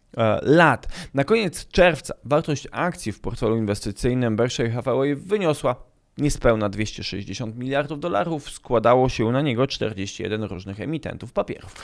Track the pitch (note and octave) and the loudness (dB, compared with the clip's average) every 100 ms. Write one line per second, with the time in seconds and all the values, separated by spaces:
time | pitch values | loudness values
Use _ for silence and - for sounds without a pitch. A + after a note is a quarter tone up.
0 | _ - A2+ G#2 A2 D#3+ D#3+ A#2 - - | _ 0 2 2 4 6 6 4 -2 -10
1 | - C3+ C#3 A3+ F#3+ - - - F3+ D3+ | -6 -2 2 2 2 -6 -2 6 6 4
2 | - - A#2 D3 E3 C#3+ - A#2 E3+ E3+ | -6 -10 0 0 0 -4 -6 -4 -4 -4
3 | A2 - G2 A2+ A2+ A2+ G#2+ G2+ A2 F#2+ | -8 -6 -8 -2 0 0 0 -2 -4 -2
4 | B2+ B2+ A#2+ A2 B2 - A#2 A#2 B2+ B2 | 0 0 0 2 0 0 -2 -2 -2 0
5 | C#3 C#3+ F#3 G#3 F3 D3 C3 B2 - _ | 0 -2 -2 0 0 0 0 -2 -8 _
6 | _ - D3 - B2+ A2 G#2 F#2+ G#2+ - | _ -2 0 2 2 2 0 -2 -6 -6
7 | - G2 F#2+ G2 A2+ A#2 B2+ C#3 D#3 D3+ | -8 -8 -8 -8 -10 -8 -4 -2 -4 -6
8 | F3 G3 F3 D#3 - - - A#2 A2 B2+ | -4 -2 -2 -4 -8 -12 0 2 6 6
9 | B2+ - A2+ C3 D3+ A2+ C3+ - G#2+ F#2+ | 6 2 2 2 0 0 0 0 -4 -4
10 | G2 - F#2+ G#2+ G#2 F2+ F#2+ G2+ G#2 D#3+ | -8 -6 -4 -4 -4 -8 -10 -8 -6 -6
11 | - - A2+ - G3+ - - - | -8 -10 -8 -4 -4 -6 -14 -16